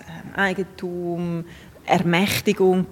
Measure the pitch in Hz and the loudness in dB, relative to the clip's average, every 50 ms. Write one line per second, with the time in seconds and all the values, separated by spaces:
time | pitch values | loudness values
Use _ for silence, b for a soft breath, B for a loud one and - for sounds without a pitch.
0 | - - 165 165 - - - - 196 190 185 196 185 175 - - 202 180 175 175 | -16 -16 -16 -14 -14 -8 -2 0 0 0 0 -2 -4 -6 -8 -10 -8 -6 -6 -4
1 | 175 175 175 170 175 175 170 165 165 B B B B B B - - - 160 180 | -4 -4 -2 -2 -2 -2 -4 -4 -6 B B B B B B -14 -2 0 2 2
2 | - 175 170 170 202 208 - - - 214 202 - 190 185 185 185 180 - | 4 4 4 4 2 2 0 0 0 0 2 4 6 6 6 4 0 -2